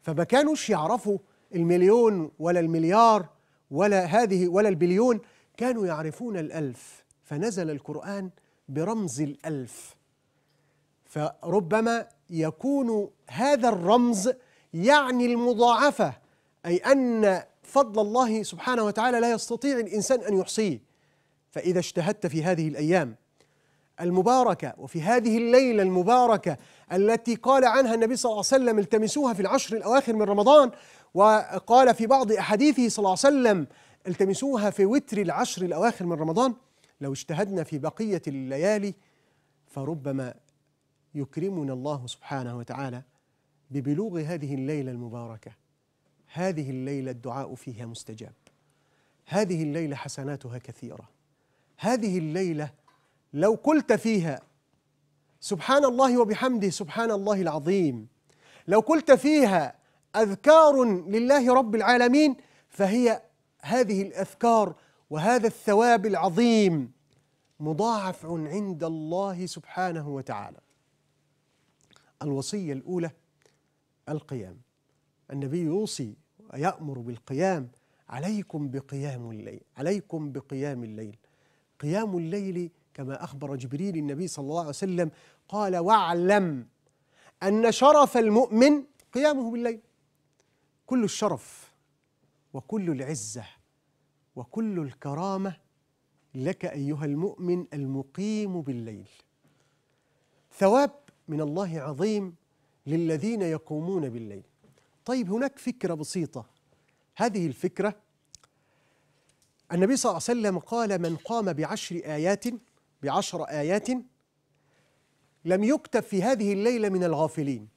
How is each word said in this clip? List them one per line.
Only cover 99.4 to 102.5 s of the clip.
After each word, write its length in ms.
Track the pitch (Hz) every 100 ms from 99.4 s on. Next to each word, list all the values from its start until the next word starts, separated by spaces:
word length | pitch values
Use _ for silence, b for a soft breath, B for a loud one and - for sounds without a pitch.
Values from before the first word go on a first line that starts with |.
| _ _ _ _ _ _ _ _ _ _ _ -
ثواب 320 | 196 247 285 - _ _ -
من 120 | 151
الله 400 | 151 165 196 160
عظيم 540 | 139 139 214 208 190 170 _